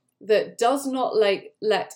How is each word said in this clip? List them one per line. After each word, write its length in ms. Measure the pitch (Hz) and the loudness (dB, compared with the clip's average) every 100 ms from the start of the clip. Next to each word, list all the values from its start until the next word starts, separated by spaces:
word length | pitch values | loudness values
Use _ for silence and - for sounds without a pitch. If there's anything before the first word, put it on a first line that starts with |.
| _ _ | _ _
that 380 | 202 208 - - | 0 0 0 0
does 300 | 240 277 277 | 0 0 -2
not 280 | 262 - | -4 -2
let, 380 | 214 202 185 - - | 2 2 0 -6 -6
let 320 | 214 196 - | -2 0 -2